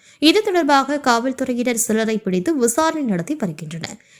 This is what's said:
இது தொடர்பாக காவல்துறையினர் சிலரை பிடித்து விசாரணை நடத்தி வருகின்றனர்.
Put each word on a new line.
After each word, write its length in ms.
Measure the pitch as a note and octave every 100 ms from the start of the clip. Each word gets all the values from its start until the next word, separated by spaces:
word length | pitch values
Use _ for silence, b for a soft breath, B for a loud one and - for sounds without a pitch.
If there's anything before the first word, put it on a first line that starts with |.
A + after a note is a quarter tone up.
| b b
இது 220 | D4 F#4+
தொடர்பாக 560 | G#4 F4+ D4 C#4 B3+ D4
காவல்துறையினர் 840 | C4 A#3 B3+ B3+ B3+ A#3+ B3 A#3 -
சிலரை 300 | A3 A3 A3
பிடித்து 400 | F#3+ F#3 F#3 D4+
விசாரணை 460 | A#3 D#4+ D#4+ D#4+
நடத்தி 320 | C4 F3 E3+ D4+
வருகின்றனர். 640 | G3 D3+ D#3 E3 D#3+ - b b